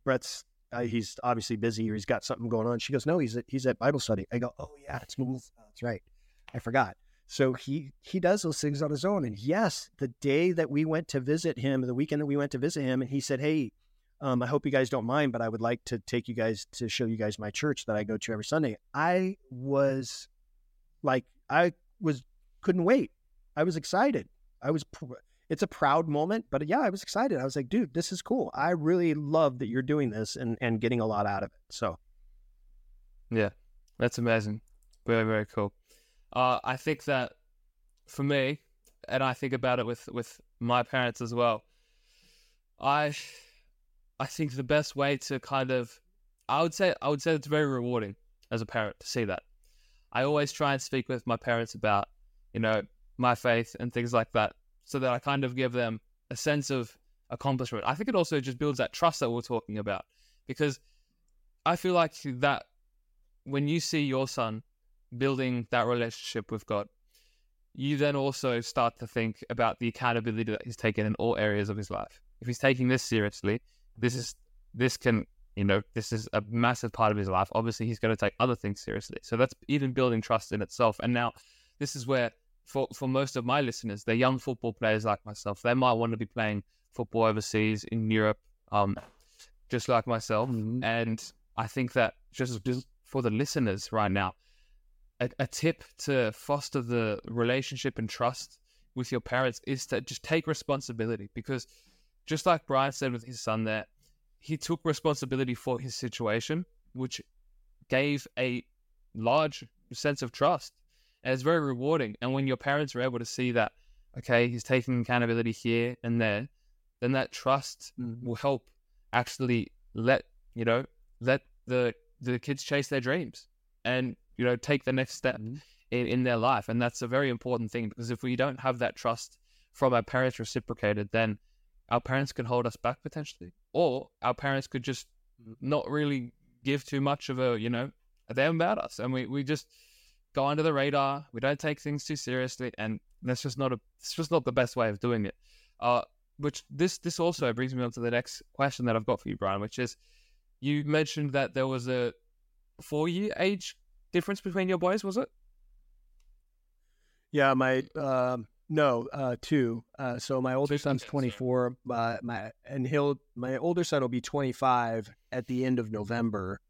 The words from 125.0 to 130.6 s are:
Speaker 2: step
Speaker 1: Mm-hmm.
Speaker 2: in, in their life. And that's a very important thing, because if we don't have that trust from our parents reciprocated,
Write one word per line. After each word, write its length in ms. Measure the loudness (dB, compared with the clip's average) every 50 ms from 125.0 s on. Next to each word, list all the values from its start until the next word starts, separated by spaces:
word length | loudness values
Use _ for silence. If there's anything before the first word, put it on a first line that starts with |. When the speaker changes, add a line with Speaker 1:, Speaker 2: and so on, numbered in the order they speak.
| 0 -2 -4
Speaker 2:
step 240 | -2 -2 -2 -2 -2
Speaker 1:
Mm-hmm. 160 | -6 -10 -10 -12 -14 _ _ _ _ -4
Speaker 2:
in, 160 | -2 -2 0
in 160 | 0 0 2 2
their 140 | 2 2
life. 320 | 2 4 2 2 2 0 -2
And 120 | 0 2
that's 200 | 0 0 0 -4
a 60 | -6
very 220 | 0 0 0 2 2
important 420 | -2 -2 -2 -2 -2 -2 -2 -4
thing, 180 | -4 -4 -6 -6
because 220 | -6 -8 -6 -4
if 100 | -4 -4
we 140 | -2 -2 0
don't 240 | 0 0 0 -2 -2
have 200 | -2 -2 0 0
that 160 | 0 -2 -2
trust 420 | -2 -2 -2 -2 -2 -6 -16 -18 _ _ _ _ _ _ _ _
from 200 | 2 2 4 4
our 100 | 4 2
parents 360 | 2 0 2 2 0 0 -2
reciprocated, 680 | -8 -4 -4 -6